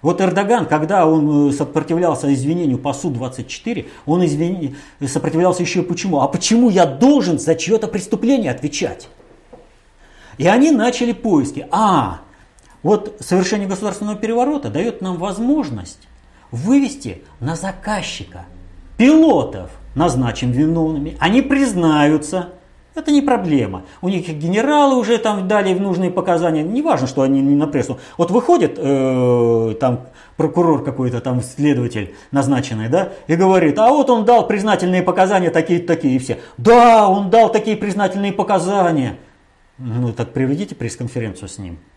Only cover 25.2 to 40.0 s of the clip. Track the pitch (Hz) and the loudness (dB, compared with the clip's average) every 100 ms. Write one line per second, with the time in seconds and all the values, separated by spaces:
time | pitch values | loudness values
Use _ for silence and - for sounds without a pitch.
25.2 | 220 208 185 208 190 185 196 175 185 185 | 0 -4 -2 0 0 0 -2 -2 -2 -2
26.2 | - 170 175 160 156 233 311 190 127 - | -2 0 0 -2 -2 -4 0 0 -2 0
27.2 | 135 135 139 143 151 143 120 - - - | 0 2 2 2 2 -2 -4 -8 -12 -4
28.2 | 170 208 240 349 170 - 143 139 131 127 | 0 0 2 2 2 -2 -2 0 0 0
29.2 | 123 123 117 117 113 110 131 123 - - | 2 2 2 2 0 -2 -2 -2 -8 -20
30.2 | - - 160 160 170 143 - 123 127 120 | -20 -4 -2 2 2 2 -2 -4 -4 -4
31.2 | 131 123 113 - 147 139 120 110 98 - | -4 -4 -6 -2 0 0 -2 -6 -10 -14
32.2 | - 139 135 135 - 110 110 156 190 - | -6 -2 0 -2 -2 -6 -2 -2 -2 -8
33.2 | - 165 190 190 165 143 220 294 247 240 | -4 2 4 4 4 4 4 4 2 2
34.2 | 208 240 - 208 214 196 180 180 175 165 | 4 4 4 -2 0 0 0 0 0 2
35.2 | 190 196 175 165 160 175 170 165 147 127 | 2 2 2 0 0 0 0 0 0 -2
36.2 | 127 120 - - 120 233 240 226 202 196 | -2 -8 -10 -2 4 6 8 6 6 2
37.2 | 196 226 226 220 214 214 208 190 196 190 | 2 4 4 2 0 -4 -4 -2 -2 -2
38.2 | 202 196 208 196 170 202 180 156 123 92 | -4 -4 0 0 0 0 2 0 -2 -6
39.2 | - _ _ _ _ _ 127 113 | -18 _ _ _ _ _ -8 -4